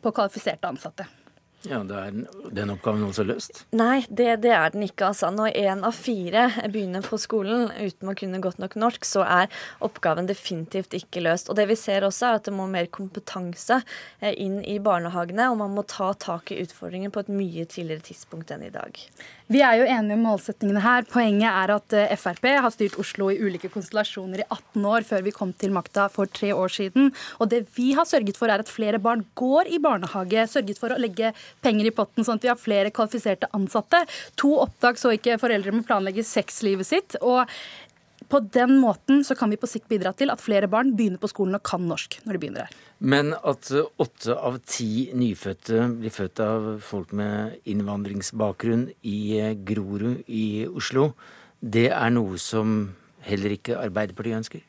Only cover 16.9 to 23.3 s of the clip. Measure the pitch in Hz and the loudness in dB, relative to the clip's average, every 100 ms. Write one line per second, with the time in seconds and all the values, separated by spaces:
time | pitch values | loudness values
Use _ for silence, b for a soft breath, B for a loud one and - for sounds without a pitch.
16.9 | 180 202 208 202 196 190 165 165 - 170 | -8 -6 -6 -4 -4 -4 -4 -8 -8 -8
17.9 | 156 - 170 - 165 165 156 92 - - | -8 -12 -20 -16 -16 -12 -12 -12 -12 -12
18.9 | - - B B B B 254 269 226 262 | -14 -20 B B B B 4 6 6 6
19.9 | 247 214 208 226 202 - 208 202 202 208 | 4 2 2 2 0 -2 -4 0 2 4
20.9 | 247 233 247 226 202 220 190 190 208 - | 4 2 2 4 4 4 2 2 0 2
21.9 | 214 208 202 185 175 247 277 247 - 202 | 2 4 2 -2 0 2 4 2 2 -2
22.9 | - 208 - 196 | -2 -8 -2 0